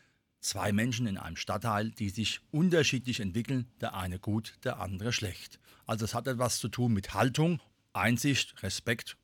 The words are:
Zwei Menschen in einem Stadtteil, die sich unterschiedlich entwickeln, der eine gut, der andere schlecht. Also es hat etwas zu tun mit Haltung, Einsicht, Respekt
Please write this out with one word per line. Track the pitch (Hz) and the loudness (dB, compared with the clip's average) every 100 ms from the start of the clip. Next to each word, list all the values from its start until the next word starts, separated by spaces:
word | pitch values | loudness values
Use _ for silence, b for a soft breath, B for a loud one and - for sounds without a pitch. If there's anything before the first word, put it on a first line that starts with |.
| b b b _ | b b b _
Zwei | - 101 101 | -6 -2 2
Menschen | 104 120 117 117 | 2 2 0 -2
in | 98 | -2
einem | - 82 | -6 -8
Stadtteil, | - 101 117 104 113 | -4 -2 0 0 0
die | - 101 | -2 -4
sich | 92 104 - _ | -2 -2 -4 _
unterschiedlich | 147 180 165 139 131 127 117 | 2 4 6 4 2 -2 -2
entwickeln, | 98 98 117 135 123 - | -2 -2 0 -2 -2 -6
der | 113 | -6
eine | 95 92 92 | -4 -6 -4
gut, | - 107 110 - | 0 0 -2 -8
der | 127 - | -6 -4
andere | 95 92 110 | -4 -4 -2
schlecht. | 117 98 87 - - b b b | -2 -2 -6 -14 -20 b b b
Also | 110 | -2
es | 110 120 | -2 -2
hat | 120 | -2
etwas | 123 123 - | 0 0 0
zu | 123 | -4
tun | - 123 | 0 2
mit | 104 - | 2 0
Haltung, | 95 127 123 160 170 - _ _ | 2 4 4 2 2 -4 _ _
Einsicht, | - 101 120 143 135 - - | 0 2 4 2 2 0 -4
Respekt | 95 - - 117 - - | -6 -4 -2 -4 -4 -16